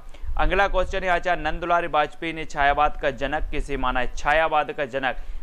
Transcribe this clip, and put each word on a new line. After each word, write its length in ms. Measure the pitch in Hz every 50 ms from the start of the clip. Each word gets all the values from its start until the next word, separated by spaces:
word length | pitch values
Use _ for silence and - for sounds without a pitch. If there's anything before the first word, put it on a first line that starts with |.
| - - - - - - - -
अगला 300 | 156 151 175 190 202 190
question 360 | 185 185 180 - 196 190 185
है, 60 | 185
आचार्य 320 | 175 170 170 180 175 156
नंद 200 | 151 156 165 170
दुलारे 260 | 170 170 175 170 175 160
वाजपेयी 460 | 143 151 151 147 - - 170 165 160
ने 120 | 160 156
छायावाद 540 | - - 151 139 143 143 147 147 147 143 -
का 100 | - 147
जनक 380 | 131 113 143 139 147 156 - -
किसे 260 | - 143 131 - 139 131
माना 220 | 131 127 127 127
है, 160 | 123 120 -
छायावाद 560 | - - 147 147 160 160 156 156 151 147 143
का 140 | 151 - 147
जनक। 320 | 123 120 135 135 127 113 - - - - -